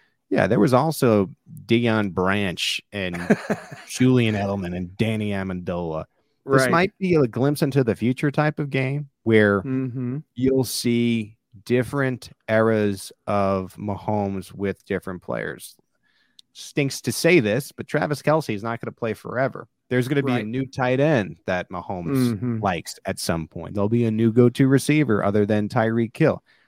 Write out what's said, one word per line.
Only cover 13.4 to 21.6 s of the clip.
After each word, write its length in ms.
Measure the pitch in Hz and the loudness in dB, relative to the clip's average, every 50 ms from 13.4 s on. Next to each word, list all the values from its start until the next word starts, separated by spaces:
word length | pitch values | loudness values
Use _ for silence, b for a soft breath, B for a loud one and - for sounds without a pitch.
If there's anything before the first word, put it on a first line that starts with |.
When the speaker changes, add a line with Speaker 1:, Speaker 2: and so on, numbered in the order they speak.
| 98 98 98 95 92 90 - | 0 0 0 -2 -4 -8 -10
Speaker 1:
Mahomes 800 | - 104 104 98 95 - 113 107 104 101 98 98 95 90 - - | -10 -8 -8 -8 -6 -4 -4 -2 -2 -2 -4 -4 -6 -10 -12 -10
with 300 | 90 101 98 92 - _ | -6 -6 -6 -6 -6 _
different 360 | - 98 90 - 101 92 87 | -6 -6 -6 -6 -8 -10 -10
players. 540 | - - 60 57 - 80 67 - - - - _ _ _ b b b b b b b b b b b _ _ | -8 -8 -6 -6 -6 -8 -10 -12 -16 -20 -20 _ _ _ b b b b b b b b b b b _ _
Stinks 480 | - - - - 151 139 131 - - | -20 -20 -6 -2 -2 -2 -2 -4 -6
to 100 | - 123 | -6 -6
say 280 | 110 - - 165 180 160 | -2 2 4 6 6 6
this, 320 | 107 104 107 139 - - | 6 4 0 -2 -4 -6
but 160 | - - - | -12 -14 -8
Travis 340 | - - 147 180 156 147 - | -6 -4 -2 -2 -2 -4 -2
Kelce 320 | - 151 151 160 - - 110 | 0 0 0 0 0 -4 -6
is 80 | 98 110 | -6 -6
not 160 | 113 117 - | -6 -8 -8
gonna 100 | - 117 - | -10 -12 -8
play 200 | _ 120 113 107 | _ -6 -6 -6
forever. 540 | - - - - 123 135 127 - - - - _ _ _ - | -6 -10 -8 -4 -4 -4 -4 -4 -10 -16 -18 _ _ _ -2
There's 180 | 123 127 120 | 0 0 0
gonna 160 | 131 151 139 135 | 0 0 0 0
be 80 | 131 | 0
a 40 | 127 | 0
Speaker 2:
Right. 120 | 117 107 | -2 -2
Speaker 1:
new 180 | 107 120 131 135 | -4 -6 -6 -6
tight 340 | 131 - 139 127 127 131 131 | -6 -4 -2 0 0 2 2
end 380 | 143 160 151 117 95 - - - _ | 2 2 2 2 0 -2 -8 -10 _
that 240 | 101 92 90 | -4 -4 -4